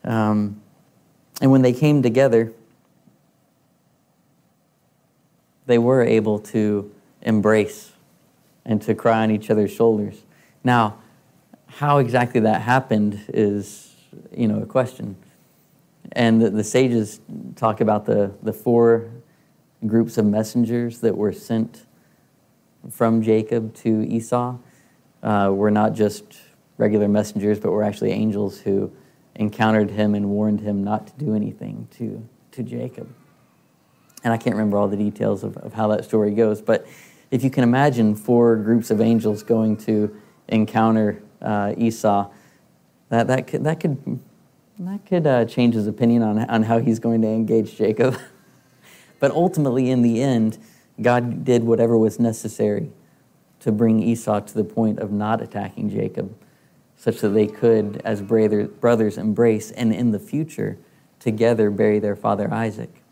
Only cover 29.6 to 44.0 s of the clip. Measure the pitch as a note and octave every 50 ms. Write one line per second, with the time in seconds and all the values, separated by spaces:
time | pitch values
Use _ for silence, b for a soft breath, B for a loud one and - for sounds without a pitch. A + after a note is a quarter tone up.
29.6 | A2 A2 A2 G#2+ G#2 G2 G#2+ G#2+ G#2+ G#2 G#2 G#2 G2+ G2+ G2+ G#2 G#2+ G#2+ G#2 G#2
30.6 | G#2 G#2 G#2 G2 G2 G#2 G#2+ G#2+ - - - B2+ D3 G#2+ G#2+ G#2+ G#2+ G#2+ G#2 -
31.6 | - - G2+ A#2 A#2 - - - A#2+ G#2+ G2+ A2 A2+ - _ _ _ _ - C3
32.6 | A2+ - A#2+ A#2+ C3 B2 - - - - - _ _ _ _ _ _ _ _ _
33.6 | _ _ _ _ _ _ _ _ _ _ _ - - A#2+ A2+ A2+ - B2 A2 G#2+
34.6 | A2 G#2 G2+ G2+ G#2 G2 G#2 G2+ G#2 G#2 G#2 - A2 G#2+ G#2 G2 - G#2 G2 -
35.6 | - A2+ A2 A2 A2 G#2+ G#2+ - - - - A2 G#2 G#2 G2+ A2 A2+ G#2+ G#2 G#2
36.6 | - - A2+ - B B B B B B B B B B C3+ B2 B2+ C3 C3 -
37.6 | B2 A#2+ A#2+ C3 C#3+ D3 B2 A#2+ A2+ G#2+ G#2 G#2+ - - B2 A#2+ A#2 A#2 A2+ A2
38.6 | G2+ A2 A#2 A#2 A2 - A2 G#2 A2+ A2+ A2+ A2 A2 G#2+ G#2 G#2 - - A#2+ A2
39.6 | A2 A2 G#2+ G#2 - - A2 G#2 G#2 G#2 B B B B B B B - - A2
40.6 | A2 G#2+ - A#2 A2 A2+ A2 A2 G#2+ G#2 G#2 - - - _ _ - A2+ G#2+ G#2
41.6 | G2+ G2+ - - A#2 A2+ A2+ - - G#2+ G2+ G2+ G2+ - b b b b b b
42.6 | b b _ _ _ _ _ _ _ _ A2+ A#2 A2+ - - C3 - - - -
43.6 | A#2+ D3+ D#3+ - - E3 C#3+ -